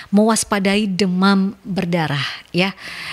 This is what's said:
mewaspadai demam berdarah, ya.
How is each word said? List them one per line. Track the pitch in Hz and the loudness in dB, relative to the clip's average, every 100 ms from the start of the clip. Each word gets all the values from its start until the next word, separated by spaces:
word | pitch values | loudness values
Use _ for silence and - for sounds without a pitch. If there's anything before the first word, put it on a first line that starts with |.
| - | 0
mewaspadai | 202 220 220 - 202 196 202 214 | 2 4 2 0 0 2 0 0
demam | 180 196 180 190 196 190 - | 0 0 2 4 4 2 -4
berdarah, | - 185 175 175 151 143 127 - - | -8 -6 -2 -2 -2 -2 -6 -10 -6
ya. | 170 190 - - - - | -2 -2 -4 -14 -14 -12